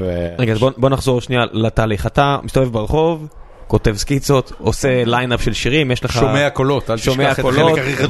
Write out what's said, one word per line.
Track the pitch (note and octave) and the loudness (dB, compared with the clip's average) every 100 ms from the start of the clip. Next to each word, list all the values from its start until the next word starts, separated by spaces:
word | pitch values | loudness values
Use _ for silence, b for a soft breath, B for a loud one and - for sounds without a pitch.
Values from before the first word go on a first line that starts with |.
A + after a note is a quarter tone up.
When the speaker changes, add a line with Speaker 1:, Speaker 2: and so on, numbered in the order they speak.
Speaker 1:
ו- | F#2 F2 F2 E2+ | -4 -4 -6 -2
Speaker 2:
רגע, | A2+ | -2
אז | A2 | 2
בוא, | C3 C3 | 0 2
בוא | C3 | 0
נחזור | C3 A#2+ B2 | 0 0 -2
שנייה | - B2 A#2 | 0 -2 -2
לתהליך. | G#2+ A2 - A2 G#2 A2+ | 0 0 0 0 0 -2
אתה | - C#3+ C#3 | 0 0 0
מסתובב | A2+ C3 C3 | 0 0 0
ברחוב, | A2+ G#2+ D#3 D#3+ E3 D3+ - - - - | -2 -2 2 2 -2 -8 -16 -20 -18 0
כותב | A2 - G2+ | 0 2 -2
סקיצות, | - C#3 - C#3 - - | -2 -2 2 0 0 -4
עושה | - A#2 C#3 B2+ A#2 | -4 -2 0 2 2
ליינאפ | A#2+ B2+ A#2+ | 0 0 0
של | - | 0
שירים, | G#2+ A#2+ D3 C#3 | -2 0 0 2
יש | B2 B2 | 0 -2
לך | |
Speaker 3:
שומע | A#2+ C3+ C3+ C#3+ | 0 2 2 0
קולות, | - C3+ C#3 - | 0 0 0 -2
אל | A2+ | -2
Speaker 2:
שומע | A2 C3 C#3 | 0 0 0
Speaker 3:
תשכח | C3+ | 0
את | C3 | 2
החלק | C3 | 4
Speaker 2:
קולות. | E3 D#3 | 4 4
Speaker 3:
הכי | C3+ C3 | 0 0
חשוב. | C3+ | 0